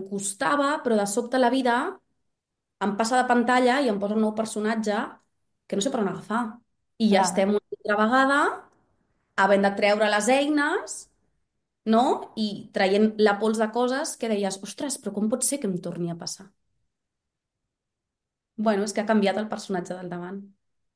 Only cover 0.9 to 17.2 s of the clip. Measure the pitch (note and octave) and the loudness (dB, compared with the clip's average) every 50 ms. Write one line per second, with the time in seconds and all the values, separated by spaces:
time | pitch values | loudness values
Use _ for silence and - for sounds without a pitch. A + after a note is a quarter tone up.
0.9 | A3+ G#3 G3+ G3+ - B3 A#3 A#3 C4+ C4 B3 A#3+ C4 C4+ B3 B3 A#3 B3 D4 F#4+ | 2 2 0 0 -2 -4 -2 0 0 2 2 2 2 2 2 2 0 0 -2 -4
1.9 | F#4+ - _ _ _ _ _ _ _ _ _ _ _ _ _ _ _ _ G3 G#3 | -8 -12 _ _ _ _ _ _ _ _ _ _ _ _ _ _ _ _ -4 -2
2.9 | G#3+ G3+ A3+ A3 B3+ B3+ B3 B3 A#3+ A#3+ A3+ B3 B3 B3+ B3+ A#3+ B3 C#4+ C#4+ A#3 | -2 -2 -2 2 2 2 2 4 2 2 4 4 4 4 4 4 2 2 2 0
3.9 | G#3 G3 G3+ G3+ G#3+ A3 G#3+ G#3+ G#3+ A3 A3 A3 - G#3+ G#3+ G#3+ A3+ A3 G#3+ G#3 | 0 -2 -2 -2 0 0 0 0 0 -4 -6 -6 -6 -4 -2 -2 -2 -2 -2 -2
4.9 | G3+ A3 C4+ - - - _ _ _ _ _ _ _ _ _ - G3 G3 - C4+ | -2 -2 -4 -6 -10 -18 _ _ _ _ _ _ _ _ _ -6 -4 -2 -2 -2
5.9 | C4+ A#3 G3+ F3+ E3 E3 - - G#3 A#3+ A#3+ A3 - - _ _ _ _ _ _ | -2 -2 -2 -2 -4 -6 -8 -4 -4 -4 -4 -4 -8 -14 _ _ _ _ _ _
6.9 | _ - A3+ G#3 G3 F#3 F#3+ F#3 F#3 G3+ G3 G3+ G#3 G#3 - _ - - - - | _ 0 2 4 6 4 4 4 2 2 2 2 2 0 -2 _ -14 -10 -4 -2
7.9 | G#3 G#3+ G#3+ A3 B3+ C4 C4+ C4+ C#4 D4 D#4+ G#4 A4+ - - _ _ _ _ _ | 0 2 2 4 4 4 4 4 4 2 2 0 -2 -6 -12 _ _ _ _ _
8.9 | _ _ _ _ _ _ _ _ _ - F#3+ G3 G3+ G3 G3 G3 G3 G#3 G#3 G3+ | _ _ _ _ _ _ _ _ _ 2 4 4 4 4 4 2 2 2 2 2
9.9 | G#3 G#3+ G#3+ G#3 G#3 G#3 G#3 A#3 C4 C#4 C#4+ D4 D4+ D4 C#4+ D4+ F4+ A#4 D5 - | 4 4 2 2 2 2 2 2 2 2 2 2 0 0 0 0 0 -2 -4 -8
10.9 | - - - - _ _ _ _ _ _ _ _ _ _ _ _ _ _ _ A3 | -12 -16 -16 -20 _ _ _ _ _ _ _ _ _ _ _ _ _ _ _ 2
11.9 | A3 A3+ B3+ D#4 - - - - - A3 G#3+ G#3 - - - - - G#3 G3 F#3 | 4 4 4 2 0 -2 -4 -10 -6 -6 -6 -6 -6 -10 -14 -8 -2 0 2 2
12.9 | G3 G#3+ G#3+ G#3+ G#3+ G#3 G#3+ G#3 G#3 G3+ A3 A3 A3 A3 A3 G#3+ G#3+ A#3+ B3 B3 | 4 4 4 2 4 2 2 2 2 2 0 -2 0 0 -2 -2 0 0 0 0
13.9 | C4 C#4 D#4+ D#4+ - - A#3+ A3+ A3 G3+ G3 F#3+ F#3+ F#3+ - - - - D4+ C4+ | -2 -4 -4 -6 -6 -6 -4 -4 -2 -2 -2 -4 -6 -8 -10 -14 -10 -8 -8 -8
14.9 | B3 - - G3+ G3+ G#3 A3 G#3+ B3+ B3+ - - C#4 C#4 A3+ G3 F3+ F3 E3+ F3 | -8 -8 -8 -8 -4 -2 -2 -2 -2 0 -2 -2 -2 -2 -4 -4 -4 -6 -8 -8
15.9 | F3 E3+ F3 E3+ E3+ E3+ F3+ F3 - - F#3+ G3 _ _ _ _ _ _ _ _ | -8 -6 -6 -6 -6 -8 -10 -12 -14 -14 -16 -20 _ _ _ _ _ _ _ _
16.9 | _ _ _ _ _ _ | _ _ _ _ _ _